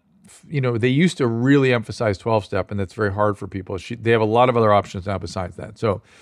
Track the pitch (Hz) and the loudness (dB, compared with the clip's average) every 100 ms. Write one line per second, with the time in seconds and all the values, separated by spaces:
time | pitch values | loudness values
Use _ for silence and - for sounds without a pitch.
0 | _ _ _ - - 147 127 117 123 139 | _ _ _ -20 -8 -4 -2 0 2 4
1 | 180 - 123 113 131 143 131 120 110 - | 2 2 -2 0 4 4 4 0 -2 -4
2 | 110 95 117 110 95 98 90 101 95 - | -2 -2 0 -2 -2 -6 -4 -6 -6 -4
3 | 104 98 104 98 98 98 90 95 - 117 | -2 0 0 -2 -8 -10 -10 -10 -10 -4
4 | 113 117 107 117 127 120 110 101 92 101 | 2 2 4 4 4 4 4 4 2 -6
5 | 95 95 - 98 90 90 - 110 113 98 | -8 -8 -8 -10 -10 -10 -16 -6 -4 -4
6 | - _ | -8 _